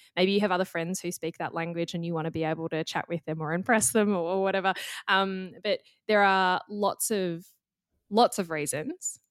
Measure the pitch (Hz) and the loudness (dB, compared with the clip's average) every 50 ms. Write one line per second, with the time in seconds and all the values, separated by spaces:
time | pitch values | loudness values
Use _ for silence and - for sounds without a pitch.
0 | - _ - 170 185 196 196 202 208 190 185 180 185 - - 170 165 170 185 - | -18 _ 0 2 2 4 4 4 4 2 2 2 0 0 -2 -4 -4 -4 -4 -4
1 | - 170 - - 165 165 - - 165 - - 165 165 170 170 170 170 - - 170 | -6 -8 -8 -6 -6 -8 -6 -6 -6 -6 -4 -4 -4 -4 -2 -4 -4 -2 -4 -4
2 | 170 170 170 160 160 165 165 160 160 156 160 160 165 160 165 156 165 - - 175 | -4 -2 -2 -2 -2 -2 -2 -2 -2 -2 -2 -2 -4 -4 -4 -4 -4 -2 -4 -4
3 | - - 170 165 - - 160 156 156 151 165 180 190 - 226 220 214 - - 220 | -4 -4 -6 -6 -6 -6 -6 -4 -4 -2 -2 -2 2 2 2 2 2 2 2 2
4 | 208 208 202 175 165 170 190 190 190 190 190 196 185 190 180 - - - - - | 2 2 2 0 0 0 0 0 2 2 0 0 0 0 -2 -2 -6 -10 -12 -6
5 | - - 196 190 196 196 190 185 190 175 - - - 208 190 - _ _ _ _ | 0 2 2 2 2 0 -2 -6 -8 -10 -12 -6 -2 -2 -2 -2 _ _ _ _
6 | _ - 214 208 202 190 190 190 190 185 185 - - - 208 208 202 - - - | _ 2 4 6 6 6 6 4 4 4 2 0 -2 -6 -4 -2 0 0 0 -2
7 | - - 220 196 185 175 170 170 - _ _ _ _ _ _ _ _ _ _ _ | -2 -2 -2 0 -2 -2 -4 -6 -10 _ _ _ _ _ _ _ _ _ _ _
8 | _ - 202 220 240 - - 220 180 165 160 151 151 - - 151 156 277 359 - | _ 0 4 4 4 4 4 -2 -4 -4 -4 -4 -4 -4 -4 -4 -6 -6 -8 -8
9 | - - - - _ _ | -8 -10 -10 -12 _ _